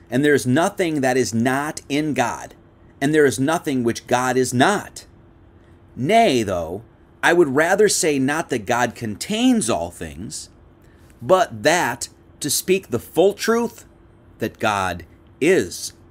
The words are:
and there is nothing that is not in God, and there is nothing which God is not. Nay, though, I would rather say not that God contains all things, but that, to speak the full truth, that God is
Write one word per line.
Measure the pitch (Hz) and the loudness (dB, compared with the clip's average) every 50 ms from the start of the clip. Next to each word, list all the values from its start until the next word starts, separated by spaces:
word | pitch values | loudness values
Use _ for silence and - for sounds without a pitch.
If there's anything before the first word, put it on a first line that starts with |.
| - - | -14 -6
and | 113 127 147 | -2 0 2
there | 147 147 | 4 2
is | 127 - | 2 2
nothing | 127 123 151 170 196 196 - 190 165 156 147 | 2 0 2 2 0 -2 -2 -4 -2 -2 -2
that | 127 131 127 131 | 0 0 0 0
is | 123 - 117 | 0 0 0
not | 113 117 131 131 139 143 151 160 - - - | -2 0 0 0 -2 -4 -6 -10 -12 -10 -6
in | 139 147 156 156 135 | -4 -4 -2 -2 -2
God, | 131 120 113 87 - 60 - - _ _ _ _ _ _ - - - | -2 -2 -2 -4 -8 -12 -16 -20 _ _ _ _ _ _ -20 -10 -4
and | 135 147 156 | -2 0 4
there | 156 147 | 4 4
is | 135 120 117 | 4 4 0
nothing | 131 147 160 170 - 160 135 127 120 | -2 -2 -2 -2 -4 -4 -4 -2 -2
which | 117 113 - - - | -2 -4 -4 -4 -2
God | 127 123 127 127 123 131 | -2 0 0 0 0 0
is | 131 127 127 | 0 0 2
not. | 123 139 180 208 190 - - - - - - - - - - _ _ _ _ _ - _ _ - _ _ - - | 2 2 2 2 0 -4 -10 -16 -20 -20 -20 -20 -20 -20 -20 _ _ _ _ _ -20 _ _ -20 _ _ -18 -10
Nay, | - 123 156 214 226 233 202 139 120 110 | -6 -2 2 4 4 4 4 4 2 0
though, | 95 95 87 82 80 87 104 117 - _ _ _ _ _ - | 0 -2 -4 -4 -6 -8 -12 -12 -16 _ _ _ _ _ 0
I | - 151 170 | 2 2 4
would | 175 175 143 | 4 4 4
rather | 127 143 160 170 196 190 214 196 | 4 0 2 2 4 4 4 4
say | - - - 160 147 135 | 2 2 0 0 0 0
not | 131 135 147 160 175 - | 0 0 -2 -2 -4 -4
that | 143 117 101 | -4 -4 -2
God | 92 120 120 123 117 - | -2 0 0 0 -2 -2
contains | - 120 110 104 - - - 208 220 247 262 254 220 180 113 | -6 -8 -8 -8 -8 -6 -6 -2 2 2 4 4 2 2 0
all | 107 80 85 87 | -2 -2 -2 -6
things, | - - 87 80 71 76 101 135 156 - - - - - - - _ _ _ - _ - - - - - | -8 -10 -12 -12 -12 -12 -14 -12 -12 -14 -14 -16 -20 -20 -20 -20 _ _ _ -20 _ -20 -20 -20 -20 -10
but | 117 123 180 185 175 - 117 110 104 | 0 2 2 2 2 0 -4 -2 0
that, | 147 165 180 151 120 127 - - - - _ _ _ - - | 2 2 2 0 -2 -4 -6 -10 -14 -14 _ _ _ -16 -10
to | - 147 | -6 -4
speak | - - - - 185 196 190 - | -4 -4 0 0 0 0 0 -4
the | 120 113 | -6 -6
full | - - - 156 175 202 202 | -6 -4 0 2 2 2 2
truth, | - - - 226 233 240 - - - - _ _ _ _ _ _ _ _ - - - | 0 -2 0 0 0 0 -4 -6 -12 -20 _ _ _ _ _ _ _ _ -20 -12 -8
that | 123 104 - - | -8 -8 -6 -4
God | 113 110 104 101 95 92 87 87 - - - - _ - - - | -2 -2 0 0 -2 -4 -6 -8 -12 -18 -20 -20 _ -18 -8 -2
is | 131 165 190 156 104 85 - - - - - - - - | 2 2 2 2 2 -2 -6 -12 -12 -14 -14 -16 -20 -20